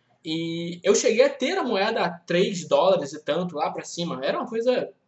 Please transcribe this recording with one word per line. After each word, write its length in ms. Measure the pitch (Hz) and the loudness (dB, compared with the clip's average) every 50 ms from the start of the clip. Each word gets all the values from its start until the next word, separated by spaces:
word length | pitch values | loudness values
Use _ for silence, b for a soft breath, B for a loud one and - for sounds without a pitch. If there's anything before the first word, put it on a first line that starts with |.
| _ _ _ _ | _ _ _ _
E 560 | - 165 160 165 165 165 165 170 170 170 175 175 | -8 -6 -4 -4 -4 -4 -4 -4 -6 -6 -6 -2
eu 120 | - 180 226 | 2 4 4
cheguei 300 | 226 - 254 214 220 262 | 4 4 2 2 4 2
a 60 | 277 | 2
ter 260 | 269 - 254 294 381 | 2 0 -2 -2 0
a 60 | 381 | -2
moeda 400 | 320 240 214 190 196 220 226 233 | -2 0 0 0 0 0 0 0
a 80 | 190 170 | -2 -2
três 580 | - - - - 170 175 202 233 202 170 151 143 | -4 -6 -6 0 2 2 2 2 0 -6 -2 2
dólares 460 | 143 143 165 190 190 165 143 139 156 | 4 4 6 6 4 4 2 -4 -10
e 100 | 147 - | -8 -4
tanto 320 | - 147 170 180 180 151 | -2 -2 -2 -2 -4 -2
lá 140 | 147 160 180 | -2 -2 -2
pra 140 | - - - | -4 -6 -10
cima. 380 | - - 170 170 160 131 127 | -10 -8 -6 -6 -4 -4 -4
Era 160 | 135 160 - - | -2 -2 -2 -2
uma 80 | 254 | -4
coisa 440 | - 226 226 226 254 247 208 - - - _ _ | -4 -4 -2 0 2 2 0 0 -4 -10 _ _